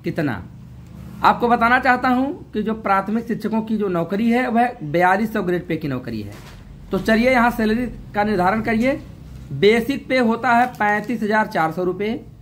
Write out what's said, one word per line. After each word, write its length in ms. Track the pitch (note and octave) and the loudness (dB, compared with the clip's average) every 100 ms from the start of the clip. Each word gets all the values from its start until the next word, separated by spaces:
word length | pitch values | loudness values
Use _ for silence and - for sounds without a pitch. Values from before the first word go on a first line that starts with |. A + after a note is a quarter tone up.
कितना। 380 | F3 E3 D3 G2 - - - - - - - - | -4 -2 -2 -4 -10 -18 -18 -18 -18 -18 -16 2
आपको 260 | F3 - A#3+ | 4 4 2
बताना 300 | A#3 A#3 B3+ | 4 4 4
चाहता 300 | C4 B3 B3+ | 4 2 4
हूँ 440 | B3 C4+ F#4 - | 2 0 -4 -6
कि 100 | G#3+ | -4
जो 120 | G#3+ A3 | -2 -2
प्राथमिक 500 | G3+ G3 G3 A3+ A#3 | 2 0 2 -4 -2
शिक्षकों 340 | G#3+ G#3+ A3 | -4 -2 -2
की 140 | A3 G#3+ | -2 -2
जो 120 | G3+ | 0
नौकरी 420 | F3 E3+ G3+ A#3 | -2 -2 0 2
है, 160 | A#3+ B3 | 2 2
वह 280 | A3+ A#3+ A#3+ | 2 0 -2
बयालीस 480 | D3+ E3 F3+ G3 A3 | -2 2 4 4 0
सौ 100 | G#3+ | -2
grade 240 | F3+ F3 - | -2 -2 -2
पे 80 | D#3+ | -4
की 120 | D3 | -4
नौकरी 320 | B2+ B2 A2 | -6 -6 -8
है। 100 | G2+ G2+ - - - - - | -10 -14 -18 -20 -20 -20 -6
तो 60 | F#3+ | -4
चलिए, 320 | G3+ A3 B3 | 2 2 4
यहाँ 200 | B3+ A#3+ | 4 2
salary 360 | A#3 G#3+ A3 A#3+ - - | 2 0 0 -4 -8 -8
का 100 | G#3 | -2
निर्धारण 380 | G#3 G3 F3+ A3 | 0 2 2 0
करिए। 300 | A3 A3+ B3+ D4 - - - - - | -2 0 0 -2 -8 -18 -18 -18 -12
Basic 540 | C#3 G3 A#3 A#3 C#4 - | 2 4 4 2 -4 0
पे 100 | C4 | 2
होता 300 | A3+ A3+ B3+ | 2 2 2
है 160 | A#3 B3 | 4 2
पैंतीस 540 | - G#3 G#3 F3+ A#3 | 0 0 0 -2 -4
हज़ार 240 | G#3 G#3+ G#3+ | 0 0 0
चार 240 | F3 D#3+ | 0 -2
सौ 120 | E3 | 0
रुपये 400 | F3+ F3+ G#3 C4 - - | -4 -2 -4 -6 -10 -20